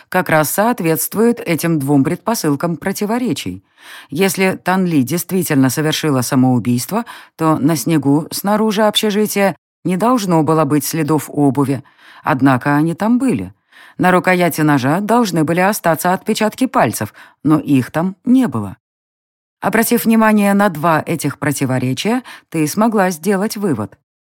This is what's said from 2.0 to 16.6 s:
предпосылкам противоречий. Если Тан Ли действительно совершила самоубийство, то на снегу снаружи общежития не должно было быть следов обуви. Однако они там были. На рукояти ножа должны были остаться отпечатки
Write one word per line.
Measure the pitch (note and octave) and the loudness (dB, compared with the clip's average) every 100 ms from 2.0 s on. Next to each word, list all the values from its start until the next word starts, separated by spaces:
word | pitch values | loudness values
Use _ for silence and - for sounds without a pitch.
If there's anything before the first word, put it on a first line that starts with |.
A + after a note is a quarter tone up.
предпосылкам | C3+ F3 - - D#3 C#3+ F3 D#3 | 2 -2 -4 -4 -2 -2 -4 -4
противоречий. | F#3+ G3 G#3 A#3+ B3 C#3+ F#2+ F#2 - _ - - - | -6 -4 -4 -2 -4 -4 -6 -12 -14 _ -20 -20 -8
Если | C#3+ F#3+ - F#3+ F#3+ | -2 -2 0 -2 -2
Тан | - F#3 F3+ | -2 0 2
Ли | D3+ | 0
действительно | B2 E3+ - F#3 E3 C#3 C3 | 0 -2 -4 -4 0 2 2
совершила | D#3+ D3+ D3 D#3 C3 | 0 -2 -2 0 0
самоубийство, | B2 C3+ B2+ B2 B2 A#2+ - G#3 A#3 - - - | 0 2 2 2 0 -2 -2 -6 -6 -12 -16 -4
то | D#3+ D#3 | 0 2
на | C#3 D#3+ | 0 0
снегу | - D#3 C#3 D3 - | 0 0 2 0 -2
снаружи | - G3+ G#3+ A3 G3+ | -6 -2 0 0 0
общежития | G#3+ G#3 G#3+ G3+ G#3 G3+ G3 - _ _ | 0 0 0 0 -2 0 0 -2 _ _
не | E3+ F3+ | -4 0
должно | A3 B3+ F#3+ D#3+ | 2 0 2 2
было | D3 D#3+ | 2 2
быть | D3 D3 - | 2 0 -2
следов | E3 D3+ D3+ - | -4 0 -2 -2
обуви. | D3 C#3+ C3 C3+ B2+ - _ - - | 0 0 2 0 -2 -8 _ -20 -8
Однако | F3 C3+ C3+ B2 C#3+ | -4 2 2 2 2
они | C#3+ E3 | 2 2
там | E3 G#3+ B3 | 0 0 2
были. | C4+ C#3 F#2 - _ - - - | 0 -2 -4 -14 _ -20 -12 -2
На | F3+ | 2
рукояти | F3+ F#3 F3+ F3 D#3+ | 2 2 2 2 2
ножа | D3+ C#3+ C3 E3+ | 2 2 2 0
должны | G#3 A#3+ A3+ D#3+ | 2 2 2 0
были | D3+ E3+ | 0 0
остаться | F#3+ G#3+ E3+ D#3 F3+ | 0 0 -2 0 0
отпечатки | F#3+ - G#3+ G3+ - | -2 -2 -2 -2 -2